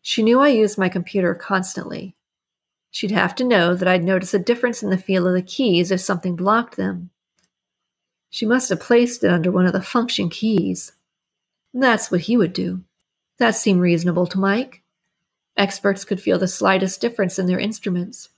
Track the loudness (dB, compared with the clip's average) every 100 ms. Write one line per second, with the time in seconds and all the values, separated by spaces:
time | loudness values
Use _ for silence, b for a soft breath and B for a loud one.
0 | -4 0 4 6 6 4 2 2 -2 -2
1 | -4 0 0 -2 -4 -4 -2 -8 -10 -10
2 | -12 _ _ _ _ _ _ _ _ -8
3 | -2 0 0 0 2 4 4 2 2 2
4 | 2 0 0 -2 0 0 0 -2 -4 -4
5 | 0 0 2 0 -2 -2 2 2 2 -2
6 | -2 -4 -4 -2 0 0 -2 -6 -6 -6
7 | -12 _ _ _ _ _ _ _ _ _
8 | _ _ _ -6 0 0 0 -4 2 4
9 | 4 2 2 2 2 2 2 0 -2 -2
10 | -2 -2 -4 -2 0 0 0 -6 -10 _
11 | _ _ _ _ _ _ _ 0 2 2
12 | 0 -2 0 2 2 -2 -6 -6 -12 _
13 | _ _ _ _ 0 2 2 4 4 2
14 | 2 0 -2 0 0 0 -4 -12 _ _
15 | _ _ _ _ _ -2 -2 0 -2 -2
16 | -6 -6 -2 0 -2 0 0 2 0 -2
17 | -4 -2 -4 -2 -2 -2 -4 -6 -4 -4
18 | -6 -12 -20